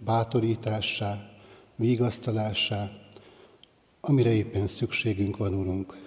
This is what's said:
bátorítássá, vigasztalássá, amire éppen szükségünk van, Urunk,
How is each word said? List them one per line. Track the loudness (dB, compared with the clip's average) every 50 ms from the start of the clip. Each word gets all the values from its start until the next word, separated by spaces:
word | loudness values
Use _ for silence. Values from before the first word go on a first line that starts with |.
| -2
bátorítássá, | 0 0 0 0 0 0 2 2 2 0 0 -2 -4 -2 -2 -2 -4 -4 -4 -4 -4 -4 -6 -10 -14 -20 -20 -20 -20 -20 -20 -20 -14 _
vigasztalássá, | 0 2 2 4 4 2 0 0 -2 -4 -2 0 0 0 0 0 0 -2 0 -2 -2 -4 -6 -8 -12 -20 -20 -20 -20 -20 -20 -20 -20 -20 -20 -20 -20 -20 -20 _ _ _ _ _ _
amire | 0 2 4 6 6 6
éppen | 4 4 2 2 0 0 0
szükségünk | 0 -2 -4 -4 -2 -2 -2 0 0 0 0 0 0 0
van, | 0 -2 0 0
Urunk, | 0 0 0 -2 -2 -4 -6 -10 -16 -18